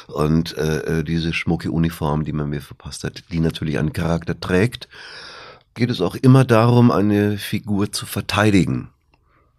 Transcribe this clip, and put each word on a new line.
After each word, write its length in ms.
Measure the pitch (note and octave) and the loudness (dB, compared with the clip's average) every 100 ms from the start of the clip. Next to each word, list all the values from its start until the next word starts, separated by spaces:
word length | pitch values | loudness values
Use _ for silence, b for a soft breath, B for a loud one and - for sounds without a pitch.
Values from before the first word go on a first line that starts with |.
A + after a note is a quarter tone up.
| B | B
und, 500 | - D2+ E2 E2 - | -2 2 2 0 -4
äh, 440 | D#2 D#2 - D#2+ | -2 -2 -2 -2
äh, 40 | |
diese 280 | D#2 E2 E2 | -2 -2 -2
schmucke 380 | D#2+ - E2+ - | -4 -2 -2 -2
Uniform, 540 | E2 E2 E2 D#2 D#2 | 0 -2 -2 -2 -2
die 80 | D#2 | -4
man 160 | D2+ D2 | -4 -4
mir 140 | D2 | -6
verpasst 420 | C#2+ - D#2 - | -10 -18 -18 -12
hat, 200 | D2+ - - | -12 -12 -8
die 100 | E2+ | -2
natürlich 380 | E2 - D#2 C2+ | -2 -2 -4 -4
einen 140 | D2+ | -4
Charakter 460 | - E2 E2 - E2+ | -4 -2 -2 -4 -8
trägt, 480 | - F2+ A#2 - - B B B B B B B _ | -2 0 0 -4 -18 B B B B B B B _
geht 160 | - A#2+ | -4 -4
es 100 | A#2+ | -2
auch 140 | - | -4
immer 300 | - C3 C3 | 2 4 6
darum, 460 | B2+ A2+ A#2 A#2+ A#2+ | 6 4 6 6 6
eine 460 | D#2+ G2+ G#2 G#2 G#2 | 4 2 2 0 -2
Figur 560 | - G#2+ - G2+ G2+ | -4 -6 -2 -2 -2
zu 140 | - - | -4 -8
verteidigen. 840 | - - G#2 G#2+ G2 B1+ B1+ - _ _ _ _ _ _ | -8 -4 2 4 4 4 -2 -8 _ _ _ _ _ _